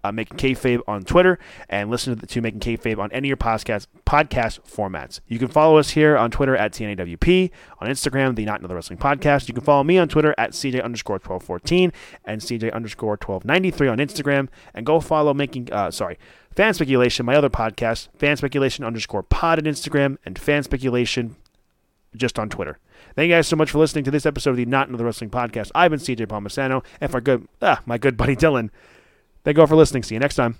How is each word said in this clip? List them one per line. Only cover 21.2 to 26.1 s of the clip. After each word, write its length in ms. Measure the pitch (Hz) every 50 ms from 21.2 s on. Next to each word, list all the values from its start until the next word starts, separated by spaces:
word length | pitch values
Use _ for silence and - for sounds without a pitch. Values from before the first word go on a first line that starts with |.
| 120 110 - _ _ _ _ _ _ _ _ _ _ _ _ _ _ _ _
just 240 | 110 127 117 -
on 120 | - 110 107
Twitter. 280 | - - 95 73 76 _ _ _ _ - - - -
Thank 140 | - 156 170
you 60 | 170
guys 120 | 170 160
so 80 | - 170
much 160 | 156 160 -
for 80 | - 147
listening 240 | 160 147 - 151 139
to 60 | 135
this 140 | 139 151 -
episode 260 | 160 143 127 - 147
of 60 | 127
the 80 | 123 123
Not 220 | 117 135 135 135
Another 160 | 127 123 117 117
Wrestling 240 | 120 110 - 117 104
Podcast. 420 | 95 123 123 117 98 113 104 92 -
I've 160 | 151 175 175
been 80 | 156 143
C 160 | - -